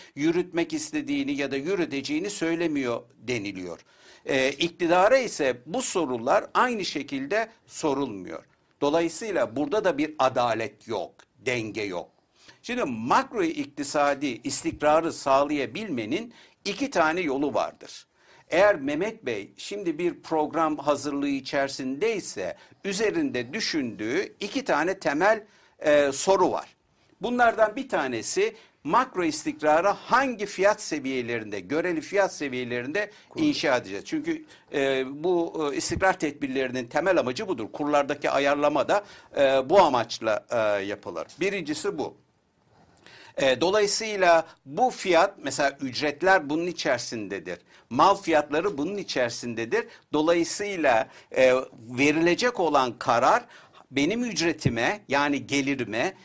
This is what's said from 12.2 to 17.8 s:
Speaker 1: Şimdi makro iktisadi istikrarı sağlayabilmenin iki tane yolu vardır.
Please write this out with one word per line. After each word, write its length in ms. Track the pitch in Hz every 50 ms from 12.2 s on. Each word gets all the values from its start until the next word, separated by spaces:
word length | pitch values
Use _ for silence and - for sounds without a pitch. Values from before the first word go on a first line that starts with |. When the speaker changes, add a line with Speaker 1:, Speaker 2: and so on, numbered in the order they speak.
| _ _ _ _ _ - - _
Speaker 1:
Şimdi 220 | - - 240 247 220
makro 600 | 156 120 110 113 127 180 240 262 - - 226 180
iktisadi 1000 | 160 165 - - - - - 143 - - 151 143 143 139 135 143 143 120 110 -
istikrarı 720 | 131 127 - - 165 143 - 147 151 151 160 165 160 131
sağlayabilmenin 1200 | - - 143 135 139 143 143 147 147 131 113 117 175 220 208 151 120 110 104 135 196 233 240 - - - _ _ _ -
iki 240 | 196 202 - 277 269
tane 320 | - - 160 156 160 180
yolu 320 | 185 147 131 139 147 143 117
vardır. 540 | 101 82 78 - -